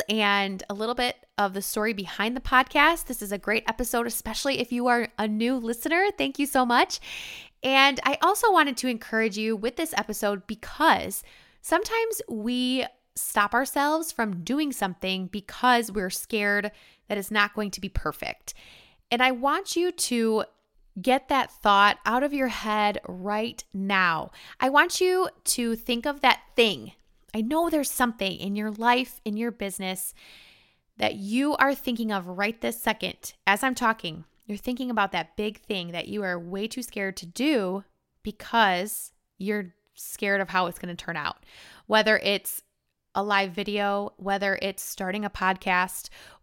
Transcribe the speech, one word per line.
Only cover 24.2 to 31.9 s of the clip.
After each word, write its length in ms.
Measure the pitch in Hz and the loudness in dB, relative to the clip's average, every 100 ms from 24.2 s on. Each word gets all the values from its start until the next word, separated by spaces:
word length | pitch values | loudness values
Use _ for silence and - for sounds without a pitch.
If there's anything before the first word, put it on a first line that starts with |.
| - - - - | -4 -14 -20 -2
I 100 | 262 | 4
want 320 | 285 349 - | 6 4 4
you 280 | 370 370 370 - - | 2 4 0 -2 -2
to 300 | - 233 226 | 0 0 -2
think 300 | - 240 294 | -2 -2 -2
of 160 | 285 | 2
that 200 | 254 - - - | 4 4 2 4
thing. 380 | 220 143 110 - _ _ _ | 4 2 -8 -18 _ _ _
I 80 | 220 | -4
know 280 | 226 311 339 | 0 0 2
there's 220 | 320 262 | 0 0
something 400 | - 247 226 196 | 0 0 0 -4
in 240 | - 196 202 | -4 -4 -4
your 160 | 214 | -4
life, 480 | 214 233 247 254 - 220 | 0 2 2 0 -8 -6
in 100 | 208 | -4
your 160 | 233 | -4
business, 600 | 233 196 190 190 185 - - - - - _ _ _ _ - | -4 -8 -4 -6 -6 -8 -12 -20 -20 -20 _ _ _ _ -2
that 180 | 214 214 | -2 -2
you 400 | 196 240 285 - | -2 0 0 2
are 180 | 277 269 | 2 2
thinking 360 | - | -4